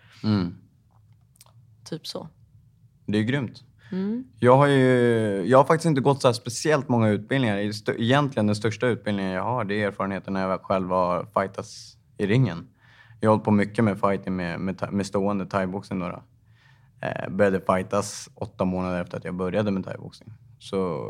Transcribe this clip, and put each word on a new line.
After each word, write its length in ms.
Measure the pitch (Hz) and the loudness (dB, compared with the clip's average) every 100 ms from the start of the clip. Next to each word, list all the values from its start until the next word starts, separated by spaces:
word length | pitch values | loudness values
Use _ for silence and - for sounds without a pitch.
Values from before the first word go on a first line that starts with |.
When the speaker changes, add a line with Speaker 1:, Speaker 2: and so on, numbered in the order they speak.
| _ - | _ -6
Speaker 1:
Mm. 320 | 107 104 87 - - _ _ _ _ _ _ _ _ _ _ _ - | 0 2 0 -6 -20 _ _ _ _ _ _ _ _ _ _ _ -14
Speaker 2:
Typ 180 | 156 - | -12 -10
så. 200 | - 165 _ _ _ _ _ _ _ - | -12 -14 _ _ _ _ _ _ _ -2
Speaker 1:
Det 80 | 104 | 0
är 60 | |
grymt. 400 | 107 139 107 - - _ - | 2 0 -2 -8 -20 _ -10
Speaker 2:
Mm. 320 | 185 196 233 262 - | -6 -4 -6 -8 2
Speaker 1:
Jag 180 | 120 131 | 6 8
har 100 | 143 | 8
ju, 760 | 139 127 127 120 113 107 98 92 | 6 6 4 4 2 2 0 6
jag 100 | 127 | 6
har 80 | 143 | 8
faktiskt 200 | 160 165 | 4 2
inte 160 | 135 | 2
gått 200 | 131 135 | 2 4
så 60 | 131 | 2
här 60 | |
speciellt 560 | 117 - 110 151 151 123 | 2 -4 -6 0 0 2
många 200 | 120 110 | 2 4
utbildningar. 480 | 101 104 135 120 101 | 2 0 -2 0 -2
I 160 | 104 | -4
stö-, 220 | 107 - - | -6 -4 -2
egentligen 500 | 117 139 139 - 104 | 2 2 2 0 0
den 80 | 107 | 0
största 320 | 110 - 123 | -2 -2 -2
utbildningen 440 | 104 - 101 95 | -2 -4 -4 -2
jag 120 | 92 | -4
har, 200 | 101 123 98 | -4 -4 -2
det 160 | 104 | -2
är 40 | 101 | -2
erfarenheten 460 | 98 98 95 92 | -2 -4 -6 -6
när 160 | 98 95 | -4 -2
jag 120 | 92 | -2
själv 280 | - 95 90 | -2 -2 0
har 360 | 92 90 90 - | 0 0 -2 -4
fightats 640 | - 98 - 98 - - - _ - | -4 -4 -6 -14 -14 -20 -20 _ -6
i 100 | 98 | 0
ringen. 400 | 120 117 85 - _ _ - - - | 2 2 -2 -14 _ _ -20 -20 -2
Jag 100 | 110 | 2
har 60 | 107 | 2
hållit 100 | - | 4
på 60 | |
mycket 320 | 104 101 101 | 2 2 0
med 160 | 110 98 | 0 0
fighting 360 | 101 98 98 92 | 0 0 -4 -6
med, 240 | 87 80 | -4 -6
med 200 | 92 90 | -6 -6
tha-, 120 | 87 | -4
med 140 | 101 98 | -4 -4
stående 400 | 101 101 101 92 | -2 -2 -4 -4
thaiboxning 540 | 101 92 90 - 95 | -4 -2 -6 -8 -8
då, 80 | 87 | -8
då. 140 | 92 - _ _ _ _ _ _ - - | -10 -16 _ _ _ _ _ _ -10 -8
Eh, 220 | - - | -8 -6
började 320 | 95 101 92 | 0 2 0
fightas 680 | - 92 92 101 101 - - - | 0 -2 -2 -4 -4 -8 -16 -12
åtta 300 | - - 92 | -10 -4 -2
månader 360 | 92 92 90 | -2 -2 -4
efter 160 | 87 - | -6 -8
att 80 | - | -8
jag 100 | 90 | -6
började 360 | 92 101 104 | -4 -2 -2
med 140 | 95 90 | -2 -6
thaiboxning. 480 | - - - - - - - | -12 -14 -18 -20 -20 -20 -20
Så 180 | - 98 92 71 53 | -8 -4 -4 -6 -8